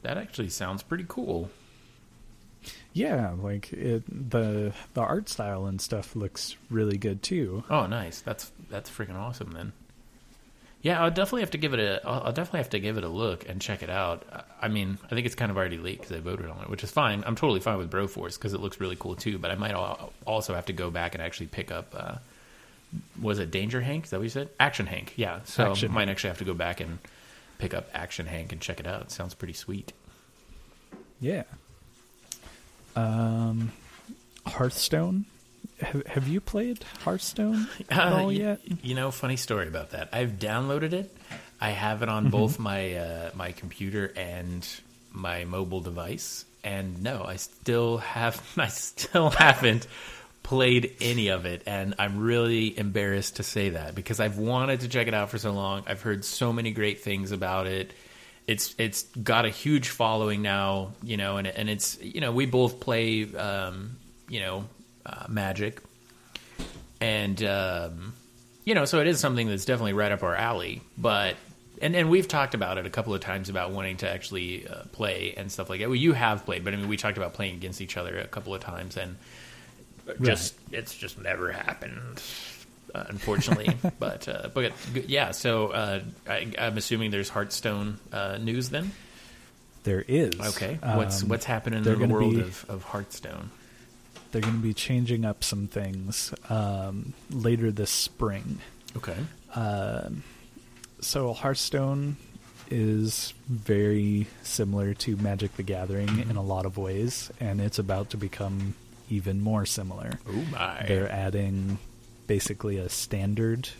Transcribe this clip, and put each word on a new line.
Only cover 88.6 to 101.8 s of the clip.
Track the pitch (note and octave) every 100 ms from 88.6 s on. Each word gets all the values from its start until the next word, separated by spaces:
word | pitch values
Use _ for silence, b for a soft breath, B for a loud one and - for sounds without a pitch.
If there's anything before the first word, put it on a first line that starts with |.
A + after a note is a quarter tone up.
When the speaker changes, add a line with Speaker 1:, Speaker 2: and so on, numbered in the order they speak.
| B2+
Speaker 1:
then? | C#3+ F#3+ G3 B B B B B - - -
Speaker 2:
There | - F#2+ -
is. | C#3 D3 - G#2+ G2
Speaker 1:
Okay. | F#2+ D#3+
What's, | B2 A2 G#2 G2
Speaker 2:
Um, | G2
Speaker 1:
what's | A2+ -
happening | A2+ A#2 A2+
Speaker 2:
they're | A2
Speaker 1:
in | A2
the | A#2+
Speaker 2:
gonna | G#2+
Speaker 1:
world | A2 A#2
Speaker 2:
be |
Speaker 1:
of, | F#2 - -
of | G2
Hearthstone? | - G#2 G2 - - D#2+ - - B B B B - - -
Speaker 2:
They're | A2+
gonna | A2 A2+
be | A2
changing | G#2+ - B2+ A#2+ A#2+ A2
up | G2+
some | - G2+ G2+
things, | G#2+ G2 F#2+ F#2+ - - - -
um, | A2 G#2 G2 G2 G2 B2+ - -
later | C3+ A2+ A#2 A2+
this | G#2 G2+
spring. | - - - A2 G2 - - B B - -
Speaker 1:
Okay. | - F2 D#3 - - A#2
Speaker 2:
Um, | A2 G2+ G2 - - - - B B B B - - -
so | - D3 B2+
Hearthstone | A2+ C#3 C3+ - C#3+